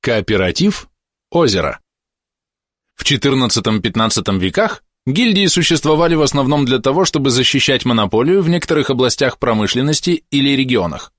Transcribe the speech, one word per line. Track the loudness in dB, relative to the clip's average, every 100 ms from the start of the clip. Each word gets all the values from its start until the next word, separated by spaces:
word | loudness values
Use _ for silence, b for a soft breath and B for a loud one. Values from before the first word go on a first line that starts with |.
Кооператив | -2 -2 0 0 0 0 0 -2 -10 _ _ _ _
«Озеро». | 0 2 2 -2 -6 _ _ _ _ _ _ _ _ _ _ _ _
В |
четырнадцатом-пятнадцатом | -2 0 0 0 0 0 -2 -2 -2 -2 -2 -2 -2 -2
веках | -2 0 -2 -4 _ _ -4
гильдии | 0 2 2 2
существовали | 2 2 0 2 2 2 2
в |
основном | 0 0 0 0 0
для | 0
того, | 0 0 0
чтобы | 0 0
защищать | 0 0 0 0 0 0
монополию | 0 0 0 2 2
в | 2
некоторых | -2 0 -2 0
областях | 0 0 0 -2 0
промышленности | -2 0 0 0 0 -2 -2 -4 _
или | 0 2 0
регионах. | 0 0 -2 -6 -16